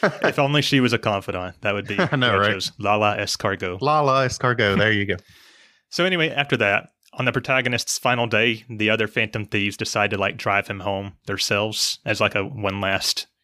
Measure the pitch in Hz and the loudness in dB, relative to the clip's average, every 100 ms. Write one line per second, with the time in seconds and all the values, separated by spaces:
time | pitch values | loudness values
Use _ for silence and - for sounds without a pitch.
0 | 202 - 170 - 139 147 139 139 123 113 | -2 0 -2 0 2 2 2 2 4 2
1 | 110 98 98 92 90 - 101 101 - 196 | 0 -2 -4 -6 -8 -6 -4 -4 -4 -2
2 | 175 143 123 98 104 98 - - 101 107 | 0 2 2 4 2 0 -4 -4 0 4
3 | 104 101 101 - 104 98 92 92 139 151 | 2 2 -4 -2 -2 -2 -4 -4 0 2
4 | 143 131 127 - 127 117 104 95 107 104 | 4 2 2 0 0 2 4 4 4 2
5 | 101 92 - - - - - _ _ - | 0 -4 -6 -20 -20 -20 -20 _ _ -2
6 | 180 180 156 120 143 127 104 104 - _ | 0 2 0 0 0 2 4 2 -2 _
7 | _ - 127 127 127 131 123 117 - - | _ -4 -2 -2 0 0 0 -2 -4 -2
8 | 127 120 117 107 117 110 - 110 107 110 | 0 2 2 2 2 0 -8 -2 0 2
9 | 107 120 110 110 104 107 101 - 110 110 | 0 -2 -2 -4 -4 -2 -2 -4 -4 0
10 | 104 101 98 - 107 101 - 98 98 98 | 0 0 -2 -2 0 0 -2 -6 -4 -4
11 | 98 - - 98 - 101 107 107 - - | -6 -12 -8 -4 0 0 0 -2 -4 -4
12 | - 104 104 104 98 107 98 101 98 98 | -4 0 0 0 -6 -4 -4 -2 -2 -2
13 | - - - _ | -2 -4 -8 _